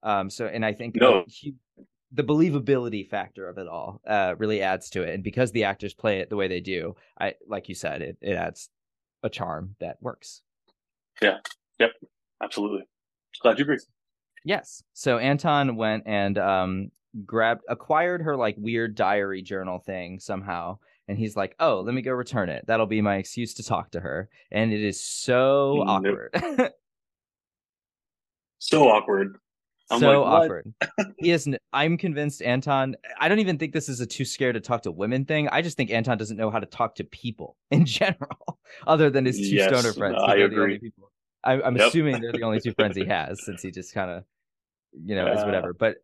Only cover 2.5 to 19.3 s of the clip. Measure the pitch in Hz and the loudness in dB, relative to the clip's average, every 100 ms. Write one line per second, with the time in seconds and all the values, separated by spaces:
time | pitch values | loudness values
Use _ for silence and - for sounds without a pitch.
2.5 | 143 120 135 120 107 - 101 95 - 92 | 2 0 0 0 -6 -6 -6 -6 -12 -14
3.5 | 90 87 82 - 98 - 104 92 82 107 | -12 -12 -10 -12 -14 -2 0 0 0 -2
4.5 | 107 95 92 - 95 82 90 98 123 127 | 0 0 -2 -4 -6 -4 -4 -6 -2 0
5.5 | 113 101 98 104 - 113 95 - 104 95 | 2 0 -2 -8 -4 -2 0 -2 -2 -2
6.5 | 90 90 92 82 92 _ _ 98 - - | -2 -4 -4 -6 -10 _ _ -6 -6 -10
7.5 | 104 - 90 - 71 76 85 - 87 85 | -10 -8 -8 -8 -6 -10 -8 -4 -4 -4
8.5 | - - _ _ _ _ _ 107 - 90 | -8 -20 _ _ _ _ _ -8 -6 -8
9.5 | 80 92 104 85 - 123 - - - _ | -8 -10 -12 -12 -10 -12 -14 -20 -20 _
10.5 | _ _ _ _ _ _ - 104 95 - | _ _ _ _ _ _ 2 2 2 -8
11.5 | - _ _ 95 - - _ _ _ 101 | -20 _ _ 0 0 -20 _ _ _ -8
12.5 | - 104 101 - _ _ _ _ - 120 | -4 -4 -6 -10 _ _ _ _ 2 2
13.5 | 110 143 147 - _ _ _ _ - - | 4 0 -2 -4 _ _ _ _ -14 -4
14.5 | 202 - - _ - 139 120 127 143 170 | -4 -4 -20 _ -6 0 2 2 2 2
15.5 | 147 135 113 110 110 107 104 101 101 98 | 2 2 0 0 -2 -2 0 0 2 2
16.5 | 95 92 95 98 _ _ 110 98 113 113 | 2 0 -2 -8 _ _ -16 -6 0 2
17.5 | 117 - 117 - 156 175 180 160 139 113 | 0 -4 -10 0 0 0 -2 -4 -2 -2
18.5 | 104 107 117 117 107 98 104 98 | -2 -4 -2 -4 0 2 2 0